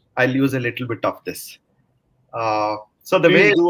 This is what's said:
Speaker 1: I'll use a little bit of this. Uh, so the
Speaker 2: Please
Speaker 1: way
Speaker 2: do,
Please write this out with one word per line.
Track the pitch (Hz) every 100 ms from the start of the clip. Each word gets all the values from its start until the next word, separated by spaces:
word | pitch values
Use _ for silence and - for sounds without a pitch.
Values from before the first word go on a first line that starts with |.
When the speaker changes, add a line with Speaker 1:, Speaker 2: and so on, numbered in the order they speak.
| _ 127
Speaker 1:
I'll | 127 131
use | 135
a | 127
little | 120 113 117
bit | 107 101
of | -
this. | - - - - _ _ _ _ _ _ _
Uh, | 117 113 107 107 107 - _
so | - 185
the | 170
Speaker 2:
Please | 180 208
Speaker 1:
way |
Speaker 2:
do, | 180